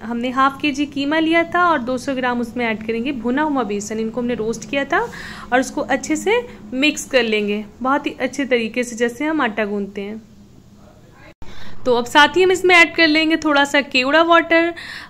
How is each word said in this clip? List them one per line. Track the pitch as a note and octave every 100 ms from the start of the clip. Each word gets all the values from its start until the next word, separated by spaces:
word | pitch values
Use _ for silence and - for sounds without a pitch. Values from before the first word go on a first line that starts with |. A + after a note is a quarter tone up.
हमने | A3 A#3 B3
हाफ | B3+ C4+ C4+
केजी | D4+ C4+ C#4+
कीमा | C#4 C#4 D#4+
लिया | D#4+ E4 E4
था | F4 F4
और | D4+
दो | A#3 B3+
सौ | C#4+ C4
ग्राम | B3+ A#3+
उसमें | A#3 A#3+ A#3
ऐड | G#3+ A3
करेंगे | A3+ B3
भुना | C4+ A3+ C4
हुआ | D#4 C#4
बेसन। | G#3 G#3 G3+ A3
इनको | A3+ A#3
हमने | A#3+ A#3
रोस्ट | A3 A3 -
किया | C#4 C#4
था | F4+ A#4 - - - -
और | B3
उसको | C4 G3+
अच्छे | - C4+ C4+ D#4
से | C#4 A#4 A#4+ - -
मिक्स | B3+ D4 - -
कर | B3+
लेंगे, | A#3 G#3+ G#3 G#3 G#3 -
बहुत | B3 C#4+ D4
ही | -
अच्छे | C4 C4 C4
तरीके | A#3+ A3 B3
से, | A#3+ A3+
जैसे | A#3+ A#3+ D4+
हम | D#4+
आटा | B3 G#3 G#3+
गूंथते | G#3 G3 G3+
हैं। | G3+ A3 - - - - - - - - - - - - - - - - B3+
तो | A#3+
अब | A#3+
साथ | D4+ D4 E4+
ही |
हम | F#4
इसमें | F4+ F4+ F4
ऐड | E4+ E4+
कर | E4
लेंगे | D4+ D#4+ D#4+
थोड़ा | D#4+ C#4+ C#4
सा | C#4+
केवड़ा | C#4 C4 B3+ D#4+
water। | E4 E4 E4 E4 E4+ E4+ - -